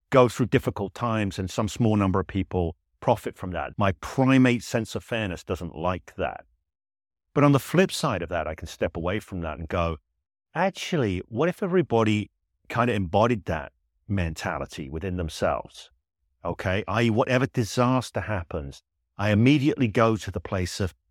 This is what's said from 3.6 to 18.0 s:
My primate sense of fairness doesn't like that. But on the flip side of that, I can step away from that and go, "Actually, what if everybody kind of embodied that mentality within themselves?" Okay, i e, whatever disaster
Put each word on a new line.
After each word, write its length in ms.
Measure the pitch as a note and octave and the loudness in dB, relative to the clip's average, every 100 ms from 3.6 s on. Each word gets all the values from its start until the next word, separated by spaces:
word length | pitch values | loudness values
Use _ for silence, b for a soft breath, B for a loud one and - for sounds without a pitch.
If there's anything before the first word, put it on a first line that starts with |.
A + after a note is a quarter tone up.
| C#2 - | -6 0
My 140 | G2+ | 0
primate 680 | - - - C3 C3+ B2+ A#2+ | 0 -6 0 4 6 6 2
sense 320 | - A#2+ A2 | -2 -4 -4
of 100 | G#2+ | -8
fairness 380 | - A#2 G#2+ E2 | -6 -4 -4 -6
doesn't 320 | - F2+ E2+ - | -6 -6 -6 -4
like 380 | F2 F2+ - - | -4 -4 -8 -6
that. 280 | D2+ G1+ - _ _ _ _ _ _ _ _ | -6 -6 -16 _ _ _ _ _ _ _ _
But 120 | - | 4
on 80 | C#3+ | 6
the 80 | C#3 | 6
flip 320 | - E3 F#3 | 4 2 2
side 300 | - D3+ G2 | 2 -2 -2
of 60 | E2 | -2
that, 200 | E2+ D2+ | -4 -4
I 80 | D#2+ | -6
can 100 | E2+ | -12
step 300 | - F#2+ E2+ | -4 -4 -2
away 240 | E2 G#2 | -4 -4
from 200 | - F#2 | -6 -8
that 160 | D#2+ D2+ | -6 -8
and 100 | E2 | -4
go, 300 | F#2 E2+ D#2+ _ _ _ _ _ | -2 -2 -4 _ _ _ _ _
"Actually, 680 | D#3 F#3+ - - E3+ A2 F#2 - | -2 -2 -2 -4 0 0 -2 -4
what 200 | A2+ E3+ | -2 -2
if 140 | - | -2
everybody 680 | G3 F#3 C#3 A2+ A2 G#2 G2 _ _ _ _ | 0 0 2 4 4 2 -2 _ _ _ _
kind 220 | A#2+ A#2+ | 0 0
of 60 | G#2+ | 0
embodied 480 | F2+ G2+ A2+ A#2 | 2 2 4 2
that 280 | - D#2+ C2+ _ _ _ - | -2 -6 -6 _ _ _ -4
mentality 840 | F#2+ E2 D#2 G2 D2+ C#2 - C#2 | -2 -2 -4 -6 -6 -8 -10 -10
within 260 | D#2 F#2+ F2+ | -8 -6 -4
themselves?" 720 | E2 - F#2 C2+ - - - _ _ _ _ _ | -4 -2 0 0 -6 -18 -20 _ _ _ _ _
Okay, 380 | E2+ E2+ G2 F#2+ - | -8 -4 -2 -2 -2
i 140 | G#2 | 0
e, 80 | A#2+ | 2
whatever 360 | G#2+ - B2 C3+ | 2 2 2 0
disaster 760 | - A2 - B2 B2+ | -2 -2 0 2 0